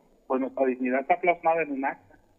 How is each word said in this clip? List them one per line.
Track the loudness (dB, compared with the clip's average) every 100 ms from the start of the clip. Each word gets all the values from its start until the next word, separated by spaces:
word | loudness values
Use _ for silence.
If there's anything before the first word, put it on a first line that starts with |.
| _ _ -4
pues | -2
nuestra | -2 0 0
dignidad | 0 0 0
está | 0 0
plasmada | 2 2 2 2
en | 0
un | -2
acta, | -4 -6 _ -20 _